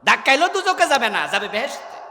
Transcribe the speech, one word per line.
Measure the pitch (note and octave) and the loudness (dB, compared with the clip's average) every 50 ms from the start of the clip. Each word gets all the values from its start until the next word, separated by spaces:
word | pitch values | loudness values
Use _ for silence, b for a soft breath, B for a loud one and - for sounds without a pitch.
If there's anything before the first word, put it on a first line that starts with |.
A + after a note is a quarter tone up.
| _ | _
ধাক্কাইলেও | G#3 A3 B3 - D4 C4+ C#4 E4+ F#4 | 2 2 2 4 2 4 4 2 0
দোজখে | F#4 G4 F4+ F#4+ F#4 - F4 | 0 0 0 0 2 2 2
যাবে | D#4 C#4+ C4 A#3+ A3 | 2 4 2 2 0
না, | G3+ F3 D3+ | 0 -2 -4
যাবে | D3+ - G3+ G#3 G3+ | -2 -2 -4 -4 -2
বেহেশতে।" | - G#3 B3+ C#4+ - - - - - - - - | -4 -4 -4 -4 -8 -10 -14 -16 -16 -16 -16 -18